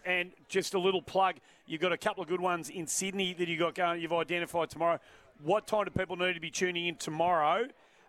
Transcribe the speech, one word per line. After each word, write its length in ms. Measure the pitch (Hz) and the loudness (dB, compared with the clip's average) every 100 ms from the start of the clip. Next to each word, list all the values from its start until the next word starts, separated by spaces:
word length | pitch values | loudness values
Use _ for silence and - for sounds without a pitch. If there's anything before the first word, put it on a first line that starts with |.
and 260 | 185 180 180 - - | -2 -2 -2 -8 -2
just 280 | 190 - | -2 0
a 40 | 196 | 2
little 220 | 190 185 | 2 2
plug, 360 | - 190 185 175 _ - - | 0 2 2 0 _ -20 -8
you've 140 | 160 | -2
got 120 | 175 | 0
a 40 | 165 | 0
couple 260 | 214 196 | -2 -2
of 60 | 160 | -4
good 120 | 180 | -2
ones 280 | 180 170 147 | 0 -2 -4
in 180 | 180 151 | -8 -4
Sydney 460 | - 190 196 185 | -2 -2 -2 -2
that 160 | 175 170 | -2 -2
you 100 | 165 | 0
got 160 | 170 | 0
going, 280 | 175 175 170 | 0 0 0
you've 100 | 160 | 0
identified 560 | 170 165 175 170 170 160 | 0 0 -2 -2 -2 -2
tomorrow. 320 | 151 170 165 - - - - | 0 0 0 -4 -20 -20 -6
What 240 | 147 208 - | 0 0 2
time 180 | 214 185 | 0 0
do 40 | |
people 260 | 180 185 180 | -2 -2 0
need 180 | 180 | 0
to 60 | 170 | -2
be 100 | 160 | -4
tuning 360 | - 185 175 175 | -2 0 0 -4
in 80 | 156 | -4
tomorrow, 680 | - 156 175 170 151 190 262 - _ _ | -4 0 4 4 4 2 0 -8 _ _